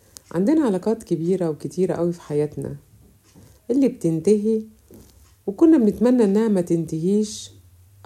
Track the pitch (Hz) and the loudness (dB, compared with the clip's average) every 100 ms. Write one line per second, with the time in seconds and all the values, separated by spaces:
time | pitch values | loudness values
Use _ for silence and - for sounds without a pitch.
0 | _ - - 165 202 320 269 185 208 226 | _ -20 -8 -2 0 2 0 -2 -2 -6
1 | - 165 165 185 170 147 143 - 180 160 | -4 -4 -2 -2 -2 -6 -10 -4 -4 -2
2 | 170 170 - 147 147 147 135 143 - - | -4 -6 -6 -4 -4 -6 -12 -12 -18 -20
3 | - _ _ - - - - 254 262 - | -20 _ _ -20 -20 -20 -4 0 0 0
4 | 165 165 165 214 214 220 220 - _ - | -2 0 2 2 2 -2 -4 -18 _ -20
5 | - - - _ - 196 330 320 214 - | -20 -20 -20 _ -12 2 4 6 4 2
6 | 233 254 208 202 226 190 175 170 160 160 | 2 4 4 2 2 0 0 -2 -2 -4
7 | 170 208 214 - - - - _ _ _ | 0 0 -2 -6 -16 -20 -20 _ _ _